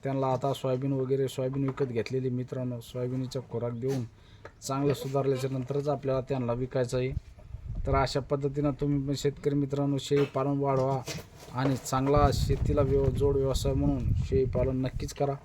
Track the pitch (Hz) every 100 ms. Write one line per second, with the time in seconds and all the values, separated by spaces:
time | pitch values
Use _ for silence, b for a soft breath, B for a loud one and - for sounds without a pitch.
0 | 139 135 131 131 143 135 131 127 139 135
1 | 131 135 131 - 131 135 139 131 135 117
2 | 104 131 127 123 123 127 127 120 117 127
3 | 123 131 127 131 123 117 120 120 131 135
4 | 113 B B B B - - 139 143 135
5 | 135 139 135 131 131 131 127 143 143 135
6 | 139 131 127 135 120 120 127 131 123 127
7 | 127 139 - - - - - - - 135
8 | 131 143 123 143 139 139 147 131 147 143
9 | 139 139 147 139 147 143 139 143 143 139
10 | - 143 143 139 135 139 139 135 131 139
11 | - - - - - 123 135 131 - 131
12 | 135 147 143 - - 135 - 147 139 139
13 | 135 131 143 139 135 127 139 135 143 139
14 | 117 - - 135 131 - 131 131 131 -
15 | - - 139 139